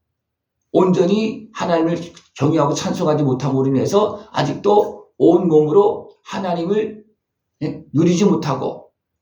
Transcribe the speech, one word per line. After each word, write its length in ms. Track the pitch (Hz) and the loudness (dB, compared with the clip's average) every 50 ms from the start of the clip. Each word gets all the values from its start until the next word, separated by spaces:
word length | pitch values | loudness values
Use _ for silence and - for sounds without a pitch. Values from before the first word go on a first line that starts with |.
| _ _ _ _ _ _ _ _ _ _ _ _ _ _ | _ _ _ _ _ _ _ _ _ _ _ _ _ _
온전히 800 | - 170 185 185 180 180 175 180 202 220 220 220 - - - - - | 0 2 2 4 4 2 2 2 0 0 -2 -2 -6 -8 -14 -16 -10
하나님을 440 | - 190 180 170 165 160 170 170 - - - - - - _ _ | -8 -4 -2 0 0 0 0 -2 -4 -8 -12 -18 -20 -20 _ _
경외하고 380 | - 135 151 160 160 143 143 - | -2 0 0 2 2 0 0 -2
찬송하지 500 | - - 185 - - 175 151 151 147 147 | -4 -4 -6 -4 -2 0 0 0 0 0
못함으로 440 | 131 127 - 147 135 135 131 135 135 | 0 0 -2 -2 -2 -2 0 0 0
인해서 580 | 135 123 113 - 190 202 160 - - - - - | 0 0 0 0 0 0 0 0 -2 -8 -14 -8
아직도 760 | - - 143 123 - - - 202 208 - - - - - - _ _ - | -6 -4 -4 -4 -4 -4 0 0 2 2 0 -2 -6 -14 -18 _ _ 2
온 300 | 139 165 170 190 190 165 | 4 4 4 4 4 2
몸으로 640 | 156 156 151 151 160 202 208 - - - - - - _ _ | 4 4 4 4 4 4 4 2 0 -4 -8 -16 -20 _ _
하나님을, 800 | - - 196 190 180 170 170 165 180 208 214 220 208 - - - _ _ _ _ _ _ _ _ _ _ _ 156 | -12 -8 -6 -4 -4 -4 -4 -4 -2 -2 -2 -2 -4 -8 -14 -20 _ _ _ _ _ _ _ _ _ _ _ -8
예? 200 | 147 143 - - - - | -8 -8 -10 -12 -4 0
누리지 320 | 139 175 175 175 - 208 | 2 2 2 2 2 2
못하고 680 | 180 160 - - 143 131 - 127 113 - - - - _ _ _ _ _ _ | 2 2 0 -2 -4 -6 -4 -6 -8 -10 -12 -16 -20 _ _ _ _ _ _